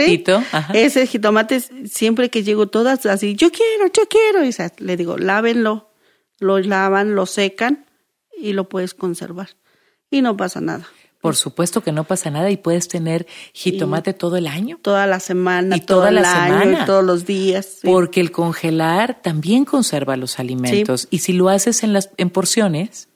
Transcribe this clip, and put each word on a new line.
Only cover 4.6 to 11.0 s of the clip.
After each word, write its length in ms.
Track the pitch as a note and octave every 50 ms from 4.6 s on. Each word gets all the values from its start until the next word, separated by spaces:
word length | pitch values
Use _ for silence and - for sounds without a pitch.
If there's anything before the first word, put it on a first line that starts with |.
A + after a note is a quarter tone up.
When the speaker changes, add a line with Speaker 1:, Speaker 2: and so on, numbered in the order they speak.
| F3 F3 _ -
Speaker 2:
le 180 | G#3 F#3 F3+
digo, 200 | F3 F3 F3 F3+ -
"Lávenlo." 720 | F3+ F#3+ G3 G#3+ A3+ A#3 A#3 A#3+ A3+ G#3+ G#3+ G#3+ - _ _ _ _ _ _ _ _ _ _ -
Lo 200 | G3+ F#3+ G3 G3
lavan, 560 | F#3 G#3 G3 F#3+ G3 G3 F#3+ G3 G3+ G#3+ G#3
lo 100 | G3 F#3
secan 640 | F#3+ - G#3+ G3+ G3 F#3+ - A3+ B3+ D4 - _ _ _ _ _ _ _ _ _ _ B4 F#4+
y 140 | B3+ G#3 G3
lo 160 | G3 F#3+ G3
puedes 240 | - F#3+ F#3 F#3 -
conservar. 560 | - F#3+ F3+ E3+ - E3+ - F3 F3+ G3 - _ _ _ _ _ _ _ _ _ _ _ -
Y 100 | C#4+ C#4
no 160 | B3+ A#3+ G#3
pasa 240 | G3+ G3 F3+ - -
nada. 260 | D#3+ D#3+ D#3+ - E3+ - _ _